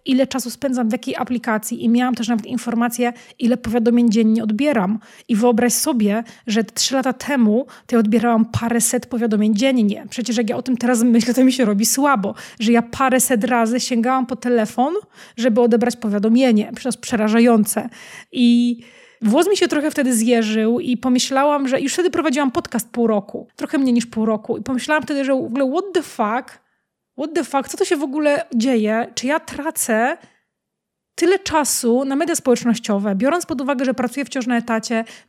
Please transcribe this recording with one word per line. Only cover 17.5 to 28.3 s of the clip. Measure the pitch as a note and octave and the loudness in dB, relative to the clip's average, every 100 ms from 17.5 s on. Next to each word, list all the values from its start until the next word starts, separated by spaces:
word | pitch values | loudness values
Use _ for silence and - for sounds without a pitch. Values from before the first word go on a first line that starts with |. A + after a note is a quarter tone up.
| A3+ G#3 - B3 - - - - | 4 2 -2 -6 -10 -20 -20 -10
I | - A#3+ A#3+ A#3+ A#3 - - - _ | 0 2 4 2 -2 -10 -20 -20 _
włos | A3 B3 F4 | 0 2 2
mi | G4 | 2
się | - | 0
trochę | D4+ D4+ | 0 -2
wtedy | - C4 A#3 | 0 0 0
zjeżył | A3+ A#3 A3 G#3+ A3 A#3+ | 2 2 2 0 0 0
i | - B3 | -2 -2
pomyślałam, | B3+ B3 - C4+ C#4+ D4 C4+ | 0 0 0 0 2 0 0
że | C4 | -2
już | C4+ | -2
wtedy | - F4+ | -2 -2
prowadziłam | E4 D#4 C4+ C#4 | 0 -2 0 -2
podcast | D4 - A#3 - | -2 -4 -6 -6
pół | - A#3 | -2 0
roku, | G#3+ G3 - - - | 0 -4 -10 -16 -12
trochę | C#4+ D#4 | -4 0
mniej | C4+ | 2
niż | A#3+ A#3 | 2 0
pół | A3+ A3 | -2 -2
roku. | G#3+ A3 - | -2 -4 -8
I | |
pomyślałam | A3 B3 A#3+ D4+ | -6 -6 -2 -2
wtedy, | - C#4+ C4+ | -2 -2 0
że | |
w | C4+ | -2
ogóle | A3+ A#3+ C4+ | -2 -2 -2
what | D4+ G4 | -2 -2
the | F4+ | -4
fuck, | - - G#3+ A#3 F#4 - _ _ _ _ _ - | -4 -4 -2 -2 -6 -16 _ _ _ _ _ -10
what | D#4 | -6
the | E4 | -4
fuck, | C#4 C#4 C4+ | -2 -4 -4
co | - | -4
to | F#4+ | -2
się | E4 | 0
w | |
ogóle | C#4 C#4 D4 | -2 -2 0